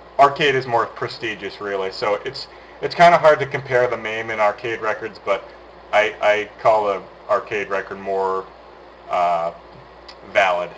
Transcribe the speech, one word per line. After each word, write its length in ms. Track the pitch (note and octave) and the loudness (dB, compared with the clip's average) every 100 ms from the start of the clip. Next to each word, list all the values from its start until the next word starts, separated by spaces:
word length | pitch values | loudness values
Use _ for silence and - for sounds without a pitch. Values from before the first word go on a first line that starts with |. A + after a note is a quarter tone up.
| - - | -4 4
arcade 360 | F3 - D3 | 4 4 2
is 120 | C3 C3 | 2 0
more 200 | A#2 G#2+ | 0 0
prestigious, 720 | - A#2+ - A2+ G2+ G2 - | -4 -8 -6 -8 -8 -10 -8
really, 320 | G2+ G2 F#2+ | -6 -4 -4
so 240 | - A2 G2+ | -4 -2 -2
it's, 240 | G2+ - - - - - | -4 -12 -14 -20 -20 -10
it's 140 | C#3+ | -4
kinda 240 | - F3 E3 | 4 6 8
hard 200 | D#3 D3 | 6 4
to 60 | C3+ | 2
compare 400 | C#3 C3 B2 B2 | -6 -2 2 2
the 100 | A2+ | 0
maim 340 | A2 A2 A2+ | -6 -6 -4
and 100 | A2 | 0
arcade 400 | G#2 G2+ A#2+ A2 | 0 0 -4 -4
records, 400 | A2 G#2 A2 G2+ | -4 -6 -8 -8
but 200 | G#2 G2 - - - - - | -4 -4 -4 -20 -20 -20 -2
I, 220 | G#2 G#2+ - | 0 0 0
I 280 | G#2 G#2 G2+ - | 0 0 -2 0
call 240 | A#2+ A2+ G2+ | 2 4 2
the 160 | F#2+ F#2 - - | -2 -6 -10 -2
arcade 400 | G2 - G#2+ F#2+ | -2 -2 -6 -4
record 300 | G2 F#2+ G2 | -4 -6 -8
more, 480 | G2 F#2+ F#2+ F#2+ - - - - - - - | -4 -2 0 -2 -6 -14 -20 -20 -20 -20 -6
uh, 420 | F#2+ F2 E2+ E2 - - - - - - - - | 0 0 0 -4 -8 -16 -20 -20 -20 -20 -20 -4
valid 380 | G2+ F#2+ F2 E2+ | 2 2 0 -4